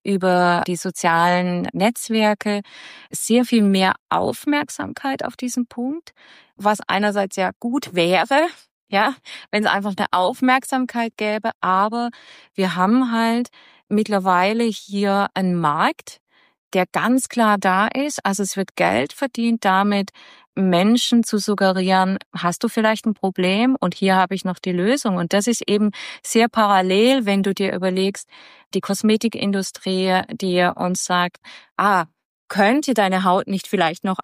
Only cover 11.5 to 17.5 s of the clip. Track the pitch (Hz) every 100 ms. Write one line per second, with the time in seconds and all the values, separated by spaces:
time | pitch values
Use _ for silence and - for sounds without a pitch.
11.5 | - 180 185 208 233 240 - - - -
12.5 | - 185 170 190 247 254 226 226 233 247
13.5 | - - _ _ 214 214 202 185 180 190
14.5 | 226 233 196 - 202 202 196 202 - 190
15.5 | 175 156 151 226 - - - _ _ _
16.5 | _ _ 190 180 175 190 254 - - 220